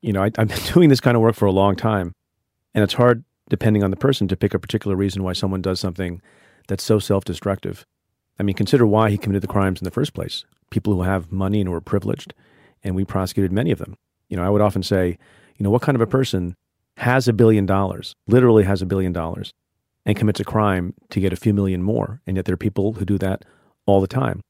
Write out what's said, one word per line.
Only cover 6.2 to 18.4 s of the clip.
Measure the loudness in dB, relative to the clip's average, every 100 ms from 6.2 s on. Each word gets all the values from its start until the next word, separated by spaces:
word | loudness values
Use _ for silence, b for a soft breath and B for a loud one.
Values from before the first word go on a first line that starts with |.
| b b b b _
that's | -8
so | 0 0
self-destructive. | 2 -2 -2 -8 -6 -6 -6 -12 _ _ _ _ _ _
I |
mean, | -4
consider | -2 0 4 4
why | 4 2
he | 0
committed | -2 -4
the | -2
crimes | -2 0 -2
in |
the | -6
first | -4 -6
place. | -6 -10 -10 -16 _ _
People | -6 -2
who | -2
have | 0 -2 -4
money | -4 -2 0
and | -2
who |
are | -6
privileged, | -4 -4 -2 -8 -8 -20 b b b b
and | -6
we | -4
prosecuted | -2 -2 -2 -2 0
many | 0 -2
of | -4
them. | -6 -14 _ _ _
You | -4
know, |
I | 0
would | 4
often | 2 2
say, | -2 0 0 -4 b b b b
you |
know, | 0
what | 0
kind | 2 0
of |
a | 0
person | 0 0 -2 -4 -10 _ _ _ -4
has | 0 2 2
a |
billion | 4 6 6 2
dollars, | 0 0 -6 -12 -16 2
literally | 4